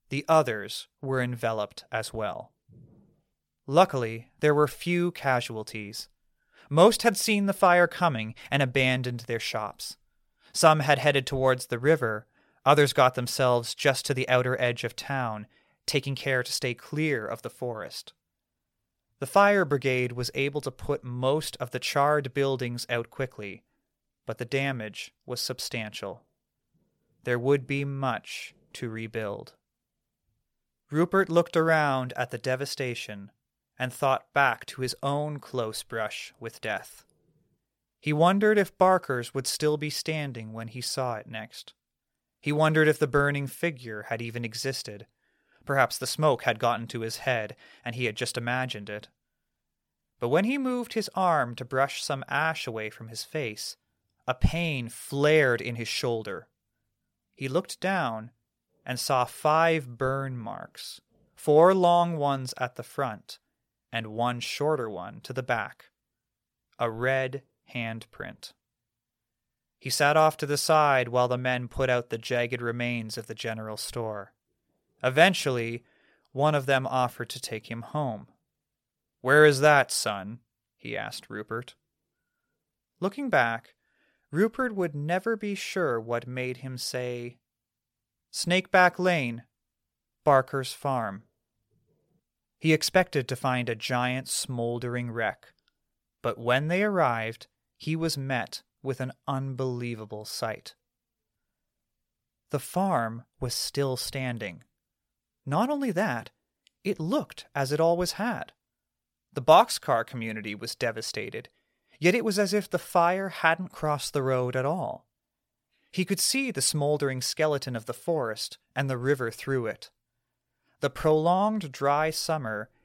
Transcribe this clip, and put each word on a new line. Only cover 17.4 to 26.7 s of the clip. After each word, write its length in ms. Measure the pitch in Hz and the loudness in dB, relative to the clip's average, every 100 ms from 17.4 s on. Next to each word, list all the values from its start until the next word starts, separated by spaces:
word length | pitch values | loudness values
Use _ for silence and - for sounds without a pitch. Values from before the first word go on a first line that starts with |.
the 80 | 117 | -10
forest. 640 | - 123 110 - - - _ _ _ _ _ _ _ _ _ _ _ | -8 -8 -8 -10 -14 -16 _ _ _ _ _ _ _ _ _ _ _
The 80 | 131 | 2
fire 380 | 196 202 202 156 | 6 6 6 2
brigade 480 | 139 135 127 123 | 0 2 0 0
was 180 | 120 120 | -4 -6
able 280 | 131 139 147 | -2 -4 -4
to 100 | 139 | -8
put 320 | - - 143 | -8 -4 -4
most 540 | 123 123 131 151 - - | -4 -2 0 0 -2 -8
of 140 | 123 | -6
the 80 | 127 | -6
charred 540 | - 147 143 151 131 | -2 2 4 2 0
buildings 520 | 139 135 127 120 120 - | -2 0 0 -4 -6 -4
out 200 | 120 117 | -4 -4
quickly, 540 | - 131 - 101 90 _ _ _ _ _ _ - | -6 -8 -6 -12 -12 _ _ _ _ _ _ -10
but 120 | 113 | -8
the 80 | 120 | -4
damage 640 | 135 139 123 107 - - _ - | -2 -2 -4 -8 -12 -16 _ -10
was 160 | 123 | -6
substantial. 800 | - 123 - 120 107 - 98 87 _ _ _ _ _ | -6 -6 -8 -8 -8 -8 -10 -10 _ _ _ _ _